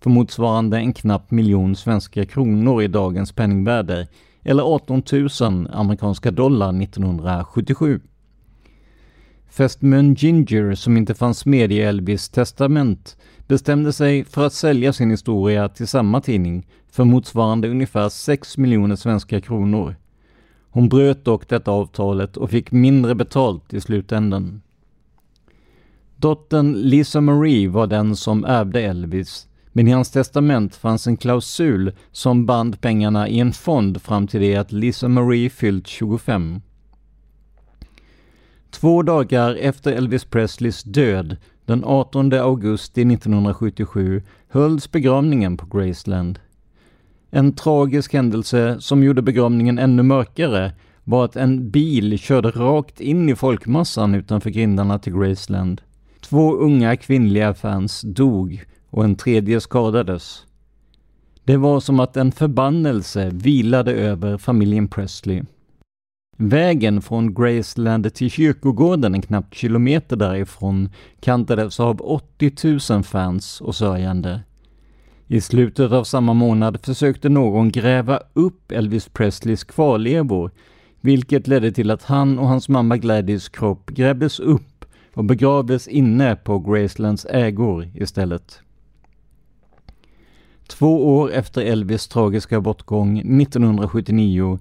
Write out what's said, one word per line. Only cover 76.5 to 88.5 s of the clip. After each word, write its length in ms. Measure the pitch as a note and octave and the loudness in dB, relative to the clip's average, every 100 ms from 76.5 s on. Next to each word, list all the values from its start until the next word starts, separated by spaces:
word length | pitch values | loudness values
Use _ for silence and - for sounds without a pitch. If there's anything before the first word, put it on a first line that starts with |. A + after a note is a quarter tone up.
| A2 A2 G#2+ | 2 0 -4
försökte 440 | - B2+ C#3+ C3+ D3 | -8 0 0 0 0
någon 420 | C#3+ A#2 G#2 A2+ | 2 2 2 0
gräva 500 | B2 A#2 B2+ A#2 C#3 - | 0 0 0 -2 -4 -4
upp 400 | - F3+ - - | 0 0 -2 -8
Elvis 360 | A#2 G#2+ A2 - | -4 -2 -4 -6
Presleys 560 | - G#2 - A2+ G#2+ | -2 -2 -2 -4 -4
kvarlevor, 880 | - - D3+ A2 A2+ D#3+ C#3 F#2+ F2 - _ _ _ _ | -6 0 2 2 0 0 0 -2 -4 -12 _ _ _ _
vilket 460 | B2+ C3+ B2+ C#3+ C3+ | 2 2 2 -2 2
ledde 260 | C3+ G#2+ | 2 2
till 180 | C3 G#2+ | 0 -2
att 120 | A2 | -2
han 360 | - C#3 C#3 C3 | -2 0 2 2
och 100 | C3+ | 0
hans 200 | C3 - | 0 2
mamma 280 | C3+ A#2 A#2+ | 2 2 0
Gladys 520 | A2+ G#2+ F#2+ G#2 - | 0 0 0 -4 -6
kropp 420 | - G#2+ F#2+ - | -4 -4 -4 -8
grävdes 500 | - C3 C3 D3+ - | -2 0 0 -2 -2
upp 440 | - D3 - _ - _ _ | 0 0 0 _ -20 _ _
och 100 | - | -4
begravdes 640 | G#2+ A#2+ C3+ C#3+ A#2+ B2+ - | 0 2 2 2 0 -4 -2
inne 480 | C#3+ B2+ A#2 C3+ G#2 | 2 2 4 2 -2
på 220 | - G2+ | -2 -4
Gracelands 680 | F2 G#2 G2+ - G#2+ G#2 - | 0 0 0 -2 -4 -4 -2
ägor 580 | B2+ A2+ G2+ A#2 E2+ F2 | -2 -2 0 -2 -2 -8
istället. 640 | G2+ F#2+ - F#2 E2+ - | -10 -8 -4 -4 -4 -10